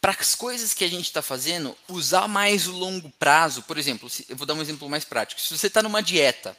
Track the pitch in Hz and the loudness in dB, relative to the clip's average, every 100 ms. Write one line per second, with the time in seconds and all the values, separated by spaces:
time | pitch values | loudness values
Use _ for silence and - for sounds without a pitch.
0 | 185 190 - - 240 247 226 - 180 175 | 2 2 0 0 -2 -4 -4 -2 -2 -2
1 | 170 156 147 131 135 175 139 - - 180 | -4 -4 -4 -4 -2 -4 -6 -8 -10 -4
2 | 139 185 202 202 202 208 170 180 185 190 | 2 2 2 2 2 2 0 -4 -4 -6
3 | 160 - 143 151 165 127 - 151 143 117 | -10 0 6 6 6 0 -8 -4 -4 -4
4 | 120 - - 127 139 151 151 151 143 147 | -6 -12 -10 -12 -6 -4 -4 -8 -6 -6
5 | - 120 107 - - 156 175 - 220 208 | -4 -4 -4 -4 -6 -2 2 2 2 0
6 | 175 175 139 - 101 | 2 4 4 2 -6